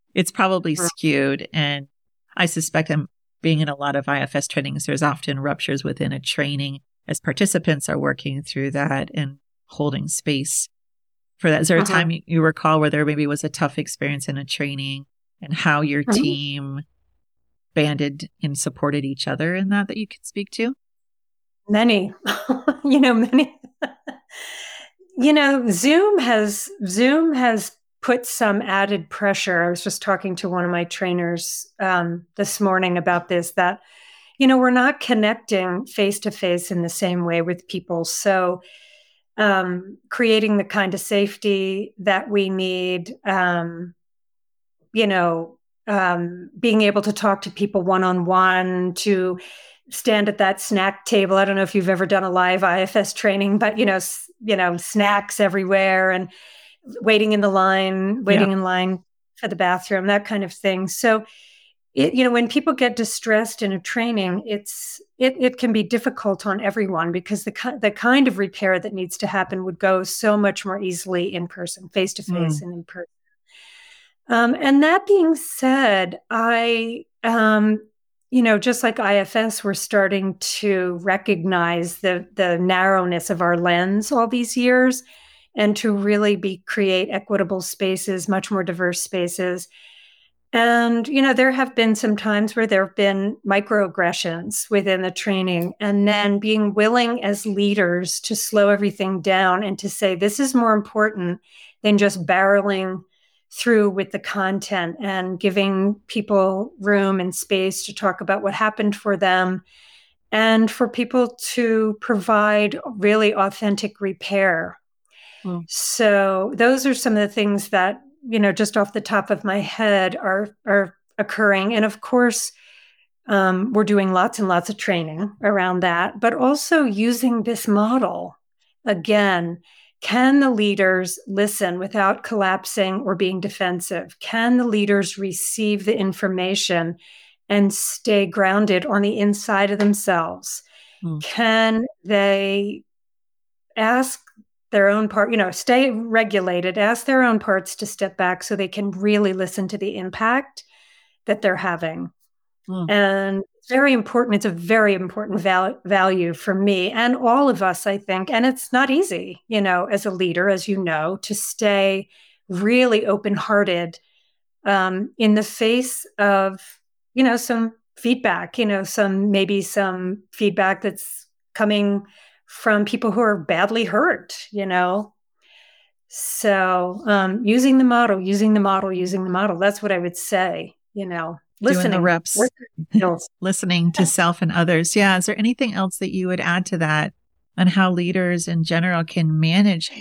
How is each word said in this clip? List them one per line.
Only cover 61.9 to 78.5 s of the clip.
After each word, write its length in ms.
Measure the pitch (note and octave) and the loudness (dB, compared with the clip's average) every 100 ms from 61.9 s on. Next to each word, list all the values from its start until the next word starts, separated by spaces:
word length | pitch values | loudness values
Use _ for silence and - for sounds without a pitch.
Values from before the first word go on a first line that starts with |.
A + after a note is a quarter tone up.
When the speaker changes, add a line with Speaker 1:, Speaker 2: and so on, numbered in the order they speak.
Speaker 2:
it, 200 | - D4 | -2 0
you 100 | B3+ | 2
know, 80 | B3+ | 2
when 160 | A#3+ A#3 | 2 2
people 260 | C#4+ C#4+ | 0 0
get 220 | C4 B3 A#3+ | 0 0 0
distressed 640 | A3 - A3+ G#3+ A3 - | -4 -4 0 0 0 -4
in 120 | G3+ | -4
a 60 | G3 | -4
training, 640 | - A#3+ A#3 A3 F#3 F#3 G#3 | -4 -4 -2 -2 -2 -4 -4
it's, 560 | G#3 G#3 - - - - - | -8 -8 -14 -14 -16 -18 -2
it, 180 | B3+ C4 | -2 2
it 200 | B3 B3+ | -2 0
can 160 | B3 | 0
be 100 | A3 | 0
difficult 640 | F#3+ A#3 A#3 - G#3+ G3 G#3 | 0 -2 -2 -4 -4 -2 -4
on 160 | G3 | -4
everyone 500 | G#3 G#3+ G3 F3 E3+ | -2 -2 -2 -2 -2
because 320 | F3+ F3+ G#3 | -4 -4 -6
the 80 | G#3 | -6
ki-, 260 | - B3 C4 | -8 -8 -2
the 100 | G#3 | -2
kind 380 | G#3 A#3+ C4+ C4 | 0 2 4 4
of 80 | F#3 | 2
repair 420 | G3 - G3 F#3 | -4 -2 0 0
that 140 | G#3 | -2
needs 240 | G3 F#3 - | -8 -8 -6
to 100 | G3+ | -4
happen 380 | G3+ F#3 F#3+ F#3 | -2 -4 -4 -8
would 120 | E3+ | -2
go 260 | G3 F#3 | 0 2
so 340 | F#3 - A3 G#3 | -2 -2 2 2
much 280 | G3+ - G3 | 2 -2 -6
more 160 | G3 | -6
easily 520 | F#3+ F3 F#3+ F3+ F3+ | -6 -6 -4 -4 -4
in 160 | F3 F3 | -6 -8
person, 400 | - F3 - F#3 | -10 -12 -12 -8
face 240 | G#3 F#3 | -4 -4
to 100 | - | -4
face 360 | - F3 D#3+ D3+ | -6 -2 -2 -4
Speaker 1:
Mm. 20 | |
Speaker 2:
and 120 | F3 F3 | -6 -12
in 80 | E3+ | -14
person. 220 | F3+ F3 _ _ _ _ _ - - - - _ _ - | -16 -16 _ _ _ _ _ -20 -20 -20 -20 _ _ -2
Um, 260 | A#3 A#3 D4+ | 2 2 2
and 240 | C#4 C#4 | 4 6
that 220 | D4+ F#4 G4 | 6 4 4
being 300 | G4+ D#4+ D#4 | 4 4 2
said, 840 | - - C4 C4+ B3+ G3 F3+ - - | -4 -2 0 2 4 2 0 -6 -6
I, 720 | A3+ A3+ A#3 A#3 A#3 A3+ A#3+ - _ A3+ | -2 0 2 2 0 -4 -8 -14 _ -2
um, 560 | A#3 A3 G#3+ G#3+ G#3+ G#3+ _ _ _ _ | 2 4 4 4 0 -4 _ _ _ _
you 80 | B3+ | 2
know, 160 | A3+ | 4